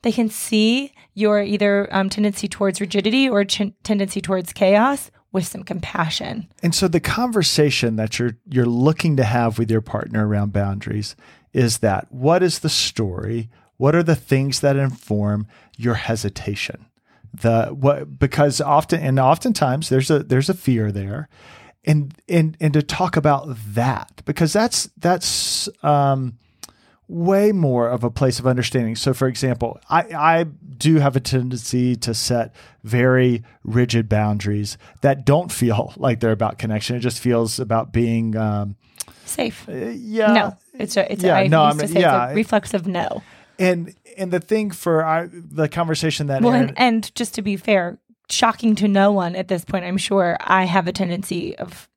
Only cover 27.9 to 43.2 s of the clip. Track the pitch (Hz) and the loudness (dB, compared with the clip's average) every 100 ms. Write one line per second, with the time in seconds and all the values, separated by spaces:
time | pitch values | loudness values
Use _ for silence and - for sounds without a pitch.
27.9 | 123 120 113 135 120 123 123 117 131 113 | 0 -2 0 0 2 0 0 0 -2 -2
28.9 | 113 - 127 135 120 131 117 117 - _ | -2 -2 0 -2 0 -2 -2 -4 -8 _
29.9 | 165 175 156 156 165 165 143 - 127 151 | -2 0 0 2 2 0 -6 -20 -2 4
30.9 | 160 139 131 - 131 127 123 - 127 123 | 4 4 0 0 -2 -2 -6 -4 0 0
31.9 | 120 120 113 - 120 110 - - _ 110 | 0 -4 -4 -2 -2 -2 -8 -20 _ -2
32.9 | 120 127 127 127 117 113 _ - 117 123 | 2 4 6 4 2 -4 _ -2 0 2
33.9 | 117 110 107 107 104 101 104 104 - - | 2 2 0 0 0 -2 -4 -4 -10 -20
34.9 | - 135 139 110 147 180 - 120 107 - | -2 0 2 2 2 0 -2 0 0 -2
35.9 | - 135 113 117 107 110 - 117 107 - | -2 -2 0 0 0 -2 -4 -4 -4 -4
36.9 | 123 123 120 127 117 113 113 123 113 113 | -4 -4 -2 0 0 0 -4 -2 -2 0
37.9 | 120 117 113 113 110 110 104 101 101 _ | 0 0 0 -2 -2 -2 -2 -4 -10 _
38.9 | _ - - - - 240 196 - - 233 | _ -18 -18 -12 -6 -4 -6 -12 -8 -8
39.9 | 233 233 220 214 226 202 - _ 254 208 | -8 -6 0 4 4 2 -6 _ -8 -2
40.9 | 202 185 196 180 165 143 160 147 147 147 | 0 0 0 4 4 6 6 4 2 0
41.9 | 170 175 123 123 202 220 214 202 202 175 | 2 4 4 2 -2 0 0 0 -6 -4
42.9 | 247 - - | -4 -4 -6